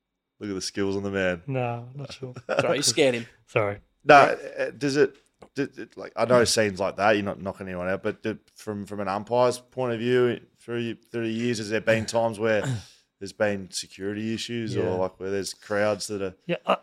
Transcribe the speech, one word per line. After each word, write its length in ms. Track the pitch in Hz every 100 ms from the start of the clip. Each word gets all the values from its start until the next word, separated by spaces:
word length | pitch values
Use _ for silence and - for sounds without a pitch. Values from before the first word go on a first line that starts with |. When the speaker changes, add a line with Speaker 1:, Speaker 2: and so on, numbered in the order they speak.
| _ _ _ _
Speaker 1:
Look 100 | 104
at 40 | 95
the 60 |
skills 340 | - - 98 98
on 40 |
the 60 | 98
man. 300 | 98 92 87 110
Speaker 2:
No, 400 | 131 120 120 120 139
not 160 | 135
sure. 200 | - 131 123 -
Speaker 3:
<laughs> 120 | 180
Sorry, 180 | 131 135
you 60 |
scared 320 | 143 139 139 117
him. 100 | 117 _ _
Speaker 2:
Sorry. 320 | 120 104 101 _ _
Speaker 1:
No, 120 | 139 147
uh, 540 | - - - - 131 113
does 200 | 143 139
it, 180 | 139 - _ _ - -
d-, 100 | 135
d-, 140 | - - -
like, 160 | - -
I 100 | 117
know 180 | 123
scenes 360 | 113 - 107 92
like 180 | 95 87
that, 160 | 101
you're 100 | 110
not 180 | 98 -
knocking 260 | 95 - 95
anyone 200 | 90 90
out, 140 | 95
but 180 | 107 95
do, 160 | 110 104 _
from, 320 | _ - 104 95
from 140 | 101
an 80 | 98
umpire's 500 | 101 104 120 123 -
point 340 | - - 127
of 60 | 113
view, 400 | 120 127 120 110 - _
through 260 | - 120 117
y-, 80 | 107 _
through 120 | 120 117
the 60 |
years, 240 | 113 120 113
has 100 | 104
there 120 | 110
been 240 | 104 110 107
times 320 | 117 113 101
where 260 | 113 107 135 117 -
Speaker 2:
<clears throat> 280 | _ _ -
Speaker 1:
there's 120 | 98
been 380 | - 107 101 90
security 640 | - 87 - 98 104 110 110
issues 400 | - 120 110 101
Speaker 2:
Yeah. 80 |
Speaker 1:
or, 140 | 90 92
like, 200 | 92 -
where 100 | 95
there's 220 | 98 90
crowds 520 | - - 104 104 101 -
that 140 | 104
are 140 | 95 92 -
Speaker 2:
Yeah, 120 | 175 -
I, 100 | -